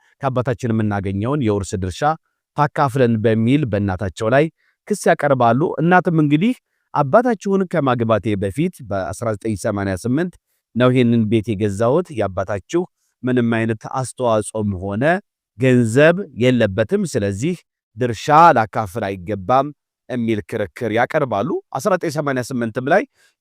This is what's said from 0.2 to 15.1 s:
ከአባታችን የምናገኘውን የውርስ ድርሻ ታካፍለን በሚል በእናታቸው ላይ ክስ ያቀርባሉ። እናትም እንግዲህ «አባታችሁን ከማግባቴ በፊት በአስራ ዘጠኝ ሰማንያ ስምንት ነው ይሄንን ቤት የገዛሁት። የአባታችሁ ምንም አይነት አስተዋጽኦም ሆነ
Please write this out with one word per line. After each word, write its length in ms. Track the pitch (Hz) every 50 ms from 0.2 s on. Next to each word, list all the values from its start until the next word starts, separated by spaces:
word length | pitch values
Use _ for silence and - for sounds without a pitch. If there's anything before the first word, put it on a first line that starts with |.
ከአባታችን 500 | - 135 127 127 117 - 123 - - 117
የምናገኘውን 720 | 113 110 110 104 101 101 92 98 95 98 104 120 143 156 127
የውርስ 280 | 107 104 101 98 - -
ድርሻ 260 | 98 92 92 87 - 147 147 160 - _ _ _ _ _ _ _ -
ታካፍለን 560 | 147 147 - - 147 135 113 143 127 117 117 110
በሚል 420 | 104 117 110 110 113 117 135 151 151
በእናታቸው 600 | 117 98 101 104 101 92 92 104 95 - - 113 110
ላይ 160 | 123 139 156 165 - _ _ _ _ _ _ -
ክስ 140 | 214 - -
ያቀርባሉ። 560 | 208 170 - - 147 139 127 123 117 117 131 156 - - -
እናትም 400 | 151 175 180 180 175 185 165 160
እንግዲህ 340 | 151 143 147 151 180 233 247 - _ _ _ _ _ _ -
«አባታችሁን 680 | 139 147 135 139 220 240 254 233 185 - 196 196 190 190 180
ከማግባቴ 580 | - 165 139 135 123 113 117 110 113 104 - 113 104
በፊት 400 | 98 101 98 92 139 165 185 - - 127
በአስራ 440 | 92 101 98 92 - 90 - 117 113
ዘጠኝ 240 | 110 101 - 113 107 98
ሰማንያ 380 | - 117 104 101 98 98 95 90
ስምንት 360 | - 117 127 151 180 180 - _ _ _ _ _ _ _ -
ነው 140 | 113 127 127
ይሄንን 340 | 127 131 123 117 117 117 110
ቤት 220 | 104 117 113 107 -
የገዛሁት። 600 | 110 92 110 104 98 98 113 117 135 175 180 -
የአባታችሁ 680 | 156 107 101 98 92 98 95 - 107 101 - - - 170 185 - _ _ _ _ _ _ -
ምንም 260 | 127 123 123 120 113 117
አይነት 300 | 113 113 110 113 107 - -
አስተዋጽኦም 800 | - 131 131 113 - - 131 120 110 110 104 - - 110 107 104 98 87
ሆነ 260 | 92 98 101 107 131 156